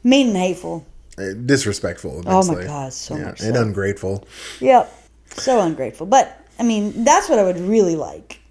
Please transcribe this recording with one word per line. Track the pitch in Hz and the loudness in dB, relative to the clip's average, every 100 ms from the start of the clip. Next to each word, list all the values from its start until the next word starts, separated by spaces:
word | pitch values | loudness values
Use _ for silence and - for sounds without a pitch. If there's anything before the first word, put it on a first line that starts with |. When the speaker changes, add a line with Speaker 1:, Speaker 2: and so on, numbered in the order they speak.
Speaker 1:
Mean | 240 269 254 | 2 4 4
and | 190 | 2
hateful. | 185 180 170 165 - - - - | -2 -4 -8 -10 -12 -20 -20 -12
Speaker 2:
Uh, | 196 107 123 | -10 -6 0
disrespectful, | 139 107 98 92 82 76 71 87 | 2 0 -4 -6 -8 -10 -8 0
Speaker 1:
Oh | |
my | 185 | 2
Speaker 2:
basically. | 185 143 90 | 2 -2 -6
Speaker 1:
God, | 147 131 | -10 -10
so | 131 - 151 | -12 -10 -10
Speaker 2:
Yeah, | 147 | -10
Speaker 1:
much | - | -6
Speaker 2:
and | 107 123 | -2 0
Speaker 1:
so. | |
Speaker 2:
ungrateful. | 110 98 98 98 95 98 - - - - | 0 -2 -4 -4 -6 -8 -10 -18 -18 -4
Speaker 1:
Yep. | 262 247 - - _ _ _ - | 4 4 4 -4 _ _ _ -8
So | - 247 | 0 2
ungrateful. | 175 147 120 - 180 | 2 -2 -6 -8 0
But, | 262 - - _ - | 2 2 -2 _ -4
I | |
mean, | 233 214 208 - | -2 0 -2 0
that's | 233 349 403 | 4 4 4
what | 254 | 4
I | |
would | 185 175 | 4 0
really | 180 226 185 160 | 2 4 4 2
like. | 92 76 - - _ | -4 -12 -18 -20 _